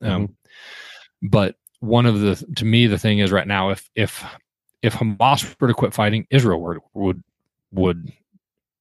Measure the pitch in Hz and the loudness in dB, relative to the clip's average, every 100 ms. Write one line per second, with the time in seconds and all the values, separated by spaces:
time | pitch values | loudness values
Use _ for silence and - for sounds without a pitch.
0 | 110 92 101 - _ - - - - - | -4 -4 -4 -10 _ -20 -20 -20 -20 -20
1 | - - 104 104 92 - _ - 107 120 | -20 -12 0 2 2 -4 _ -10 0 2
2 | 120 104 104 90 - - 110 117 117 95 | 4 2 0 -2 -6 -4 2 4 4 2
3 | 110 104 95 95 82 98 95 95 - 110 | 0 2 2 0 0 -2 -2 -4 -8 -4
4 | 101 - - - _ _ _ _ 120 - | -4 -4 -18 -20 _ _ _ _ -4 -2
5 | 113 101 123 139 - - 127 - 110 - | -4 0 2 2 -2 -2 0 0 -2 0
6 | 104 110 - 135 117 82 85 85 - 101 | 0 0 0 2 2 0 -4 -10 -12 -4
7 | 98 90 - _ _ _ _ 98 92 85 | -4 -4 -8 _ _ _ _ 0 0 0
8 | - - _ _ _ _ _ _ | -8 -18 _ _ _ _ _ _